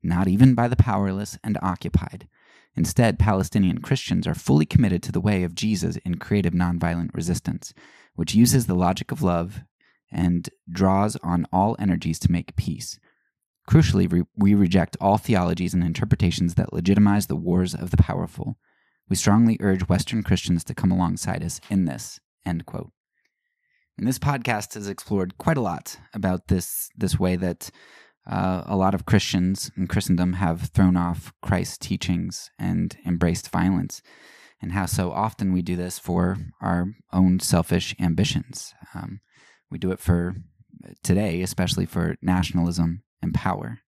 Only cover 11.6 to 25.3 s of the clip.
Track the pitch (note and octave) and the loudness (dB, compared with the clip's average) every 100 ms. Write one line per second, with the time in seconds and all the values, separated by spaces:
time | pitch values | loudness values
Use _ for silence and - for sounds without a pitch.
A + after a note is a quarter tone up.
11.6 | G2+ A#2 G2+ F2 E2 D#2+ - E2+ - - | 0 0 0 0 -2 -2 0 0 -2 -6
12.6 | - D#2 - - _ _ _ _ _ _ | -4 -8 -10 -14 _ _ _ _ _ _
13.6 | - D#3+ - F#2+ F2+ F2 - - G2+ G#2 | 4 6 6 4 2 2 -2 2 4 6
14.6 | F#2 F#2 E2+ - G2 G#2+ - G#2 F2 E2+ | 6 4 2 0 2 2 2 0 0 -2
15.6 | F2 F2+ F2 D#2+ - - F2+ - F2 E2+ | -2 0 0 -2 0 2 2 2 0 0
16.6 | - - F2 G2 G2+ G2+ - D#2+ F2+ F2+ | -2 -2 2 4 4 4 0 -4 0 2
17.6 | F#2 F2+ F2+ F2 E2 F#2 E2+ - - G#2+ | 0 -4 -4 2 2 0 -6 -8 -10 -10
18.6 | _ _ _ _ _ F#2+ - G#2 A#2 A2+ | _ _ _ _ _ -2 4 6 4 4
19.6 | G2+ F#2+ F#2 F2+ - A2+ G2+ F2+ - E2+ | 0 0 2 0 0 -4 0 -2 2 -2
20.6 | - - F#2 F2+ F2 F2+ - E2+ E2 - | -2 -2 0 2 0 -2 -4 -4 -6 -10
21.6 | - G2 E2+ B1+ - - _ _ - E2 | -2 0 0 -4 -12 -18 _ _ -6 -6
22.6 | - - - _ _ _ _ _ _ _ | -6 -12 -12 _ _ _ _ _ _ _
23.6 | _ _ _ - A#2 B2+ C#3+ C#3 A#2+ G#2+ | _ _ _ -4 -4 0 0 -2 -2 -4
24.6 | - A2 G2+ G2 - G2+ F#2 | -4 -10 -8 -10 -4 -2 -2